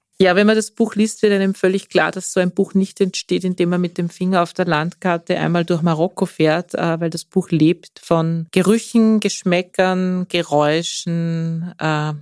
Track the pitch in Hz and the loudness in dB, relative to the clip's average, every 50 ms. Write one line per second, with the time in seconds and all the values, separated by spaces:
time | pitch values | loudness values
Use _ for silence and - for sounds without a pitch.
0 | _ _ _ - 190 185 180 190 208 214 220 214 214 - - - 226 220 - 208 | _ _ _ 2 4 4 6 4 4 4 4 2 0 -2 -2 -2 -2 -2 0 0
1 | 214 220 - - - 208 202 196 196 196 196 - - 185 185 196 - - - 180 | 0 0 0 0 0 2 2 2 2 0 0 0 0 0 0 -2 -4 -2 0 0
2 | 160 160 - 190 185 - - 190 180 180 180 - 196 - - 196 190 196 - - | 0 0 -2 -6 -8 -4 -2 0 0 0 0 0 -2 0 0 0 0 0 0 -2
3 | 202 185 - - - - 180 175 180 185 180 - 175 175 180 180 180 170 175 - | -2 -2 -2 -4 -6 -4 -2 -2 -2 -2 -2 0 0 0 0 0 -2 -2 -4 -4
4 | 175 170 - - 185 185 190 180 175 170 - - 185 170 160 151 156 175 - - | -6 -6 -6 -4 -2 0 2 2 0 0 -2 -2 -2 0 0 0 0 -2 -6 -4
5 | - 185 170 170 - - 180 170 156 156 170 175 170 170 175 165 160 170 165 151 | -2 -2 -2 -2 -2 -4 -2 -2 0 0 0 0 0 0 0 0 0 0 0 0
6 | 165 190 - - 196 175 - - 156 156 151 175 175 - - - 170 170 165 165 | 0 -2 -2 -4 -6 -4 -2 0 0 2 2 0 -2 -6 -6 -4 -2 -2 -2 -2
7 | 170 165 165 170 - - - 190 175 - - 160 151 160 175 160 - - - - | -2 -4 -4 -6 -10 -4 -2 -2 -2 0 2 2 4 2 2 0 -4 -16 -20 -12
8 | - - 170 165 165 165 165 165 165 - - 190 185 185 220 233 - - - 233 | -4 0 0 0 0 0 -2 -4 -6 -2 -2 0 2 2 2 0 0 0 2 2
9 | 220 220 220 214 - 196 - - - 190 175 175 180 180 - - 185 185 185 185 | 4 4 4 2 0 -2 -4 -4 -2 0 0 0 -2 -2 -2 0 0 2 2 0
10 | 185 185 185 180 180 - - 175 165 - - 147 147 147 151 165 165 - - - | 0 -2 -2 -4 -4 -2 -2 -4 -2 0 0 2 2 2 2 0 -2 -4 -8 -8
11 | - 175 170 165 165 165 165 165 165 165 165 165 165 175 - - - 156 156 151 | -6 -4 -4 -2 -2 -2 -2 -4 -4 -4 -4 -6 -6 -8 -8 -6 -4 -2 -2 -2
12 | 151 151 151 147 | -2 -4 -6 -8